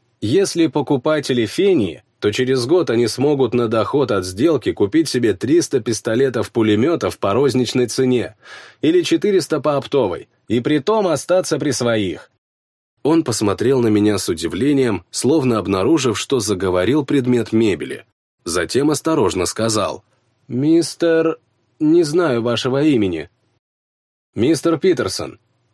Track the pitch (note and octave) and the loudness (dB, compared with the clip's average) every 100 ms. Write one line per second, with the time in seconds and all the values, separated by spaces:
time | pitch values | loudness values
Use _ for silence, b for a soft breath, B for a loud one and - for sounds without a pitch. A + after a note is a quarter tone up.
0 | _ _ G#2 E3+ G3 E3+ D#3+ D3+ C3 C#3+ | _ _ -2 0 0 0 0 0 -2 -2
1 | D#3 D3+ C#3 B2 A2 - G3 E3+ F#2+ C#2 | 0 -2 0 -2 -2 0 2 2 0 -6
2 | _ _ G#2 G#2 B2+ C3 A#2+ F3+ C3+ A#2 | _ _ -4 -2 0 0 2 0 2 0
3 | A#2 - C#3 C#3+ A#2+ A#2+ A#2 A2+ G#2+ C#3+ | 0 0 0 2 0 0 0 0 0 0
4 | C3 G2+ F#2 F#2 D#3+ D3+ - - G2+ D#3 | 0 -2 -4 -2 0 0 -2 -2 0 0
5 | D#3+ B2+ A#2 F#2 B2+ E3 - C3+ A2 A2 | 0 0 0 0 0 0 2 -4 -4 -6
6 | - A2+ C3+ A#2 G#2 A#2+ A2 G#2 C#3 D#3+ | -2 0 0 -2 -4 0 2 2 2 0
7 | F#2 - G2+ G#2+ C#3 B2 A#2+ B2+ A#2+ - | -2 -2 -2 0 2 0 0 0 -2 0
8 | C3 B2 F#2 - B B B B D3+ F3 | 0 0 -2 -12 B B B B 2 2
9 | D#3+ D#3 G#3 F#3+ D3 D3+ D3+ C#3+ - C#3+ | 2 0 2 0 0 -2 0 -2 -2 0
10 | G#2+ E2 - _ _ A2+ A#2+ D3+ G#3 A3 | 0 -4 -12 _ _ -2 0 0 0 0
11 | F#3 D3 - F3+ F3 D3 D3 B2 A#2+ A2+ | 0 -2 0 0 0 -2 -2 -2 0 0
12 | F#2+ D#2 - _ _ _ _ _ _ _ | -2 -6 -14 _ _ _ _ _ _ _
13 | C#3 E3 D3 A2+ G#2 F#2 A2+ C3+ A#2 G#2 | 0 2 0 -2 -2 0 0 2 2 4
14 | G#2 G2+ - E2 E2 F2 C3+ C#3 B2+ F#2+ | 2 0 -4 -4 -4 -2 0 2 0 -2
15 | - - B2 D#3+ B2+ A2 F#2 F#2+ G#2 D#3+ | -6 -4 0 2 2 0 0 0 2 2
16 | B2+ G2+ - C3 G#2+ F#2+ F#2+ F2+ F#2+ D3 | 0 -2 -2 -2 -2 -2 0 0 2 0
17 | C3+ C#3+ B2 B2 G#2 A2+ A2 E2 C2+ C2 | 0 0 2 0 0 0 2 0 -6 -12
18 | - _ _ _ F2 E2+ E2 B2 D3 C#3+ | -16 _ _ _ -6 -4 -2 0 0 0
19 | E3 D#3+ G2 F#2 F2 - A2+ G#2+ F2 B1+ | -2 0 0 0 -4 -2 -2 -2 -4 -6
20 | _ _ _ _ - A#2+ D3 E3 D#3+ - | _ _ _ _ -10 -2 2 2 2 -2
21 | E3+ E3 D#3+ D#3+ _ _ _ _ D3+ E3+ | 0 2 0 -4 _ _ _ _ 2 4
22 | D#3 E3 E3 A#2 A#2 A#2+ C3 C3+ D#3 B2+ | 4 2 2 0 0 -2 -2 0 2 2
23 | G2 E2 C#2 _ _ _ _ _ _ _ | 0 -2 -10 _ _ _ _ _ _ _
24 | _ _ _ - B2 D#3+ E3+ D#3+ F#3 D3+ | _ _ _ -2 0 2 0 0 2 0
25 | F#2+ - C#2+ - _ _ _ | -2 -6 -10 -14 _ _ _